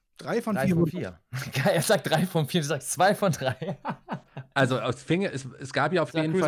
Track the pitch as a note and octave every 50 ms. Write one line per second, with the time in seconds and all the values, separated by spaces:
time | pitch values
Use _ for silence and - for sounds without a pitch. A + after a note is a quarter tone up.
0 | _ _ _ - - C3+ F#3 A#3 - A3+ G3+ C3 C3+ F#3+ F3+ E3 E3+ D3+ F3 F3+
1 | A#2 F#2 F2+ - _ - - C3 C3 - - C3+ C3 G3+ E3 D#3+ - - G#3 C#3+
2 | - C#3+ D#3+ D#3 F#3 F3+ - E3 D3 - - F3 D3 C#3+ D#3+ C#3 - - - -
3 | F3+ G3+ F#3+ - G#3 F#3+ C#3+ - - C3 B2+ - D#3+ F#3 D#3 - - - - -
4 | - F4+ A#3 C3+ - _ - C#3 - _ - C#3+ C3 B2 C3 A#2 A2 B2+ A2+ -
5 | - - D#3+ F#3 G3 F3 - C3 C3+ B2 - - C#3+ C3 - C3+ C#3 D#3 F#3 E3+
6 | D3+ - - D#3+ D#3 D#3+ E3 F#3+ F3